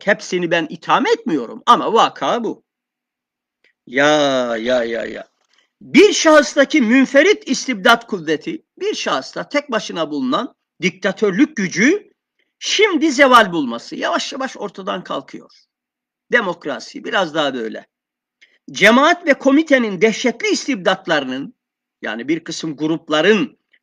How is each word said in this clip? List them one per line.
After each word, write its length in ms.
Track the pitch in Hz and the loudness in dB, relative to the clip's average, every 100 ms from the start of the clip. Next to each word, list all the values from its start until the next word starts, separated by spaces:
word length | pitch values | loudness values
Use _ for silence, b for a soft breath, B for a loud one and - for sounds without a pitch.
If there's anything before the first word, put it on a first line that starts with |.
hepsini 460 | 196 202 - 180 175 | -2 -2 -4 -4 -2
ben 160 | 170 160 | -2 -4
itham 360 | 170 - 170 381 | -8 -2 0 2
etmiyorum 560 | 466 294 151 113 113 - | 0 0 0 -4 -2 2
ama 260 | 220 127 | 2 2
vaka 520 | 220 151 - 139 226 | 2 2 0 -4 -2
bu. 200 | 208 - _ _ _ _ _ _ _ _ _ _ _ _ - | -4 -10 _ _ _ _ _ _ _ _ _ _ _ _ -6
Ya, 200 | 123 147 151 143 131 120 113 | 0 2 2 2 0 -2 -4
ya, 280 | 117 127 | -2 -2
ya, 200 | 117 113 | -2 -6
ya. 240 | 110 110 - _ _ _ _ _ | -8 -12 -16 _ _ _ _ _
Bir 320 | 131 220 403 | 2 6 6
şahıstaki 680 | - 320 302 285 294 269 311 | 4 4 4 4 0 2 2
münferit 680 | 214 262 262 277 359 - - | 4 4 4 4 4 2 -2
istibdat 580 | 247 - 214 220 233 - | -6 -4 -2 2 2 0
kuvveti, 580 | 190 151 151 160 107 _ - | -8 -4 -4 -6 -12 _ -8
bir 160 | - | -6
şahısta 540 | - 208 143 - 175 175 | -6 -4 -6 -6 -12 -8
tek 220 | 285 285 | -8 -4
başına 400 | 220 - 185 156 | -6 -4 -6 -4
bulunan 440 | 147 127 160 247 _ _ _ | -4 -2 -2 -4 _ _ _
diktatörlük 720 | 180 - 196 - 208 185 302 - | -6 -2 -4 -2 -2 2 0 0
gücü 560 | 180 160 247 403 - _ _ _ _ _ | -4 0 2 0 -4 _ _ _ _ _
şimdi 540 | - - 427 320 311 | -4 0 2 2 0
zeval 400 | 254 277 233 202 | 4 6 6 4
bulması 440 | 170 131 117 - - | 0 -4 -6 -10 -8
yavaş 360 | - 339 - | -4 -4 -6
yavaş 240 | 262 262 - | -8 -10 -10
ortadan 480 | 202 - 190 190 | -14 -10 -10 -10
kalkıyor. 460 | - - - - - _ _ _ _ _ _ _ _ | -8 -10 -12 -18 -20 _ _ _ _ _ _ _ _
Demokrasi 720 | 240 196 175 151 117 - - | 0 0 -6 -8 -10 -12 -14
biraz 300 | - 220 170 | -6 -4 -2
daha 200 | 156 143 | -2 -2
böyle. 320 | 127 110 - - _ _ _ _ _ b b - | -4 -8 -10 -18 _ _ _ _ _ b b -14
Cemaat 560 | 143 196 240 302 349 311 | 2 4 6 4 2 0
ve 80 | |
komitenin 680 | 269 269 277 320 269 226 180 | 2 4 2 4 2 2 0
dehşetli 480 | 180 - 247 226 427 | 0 2 -4 -2 -2
istibdatlarının, 1080 | 330 - 226 180 190 - 151 131 131 202 - _ _ _ _ | -2 -4 -4 -2 -4 -2 -4 -2 -8 -10 -16 _ _ _ _
yani 260 | 113 110 127 | -10 -8 -6
bir 160 | 165 | -6
kısım 320 | 165 160 165 135 | -6 -10 -10 -6
grupların 840 | 156 165 - 151 180 214 139 - _ _ | -4 -4 -2 0 2 2 -2 -10 _ _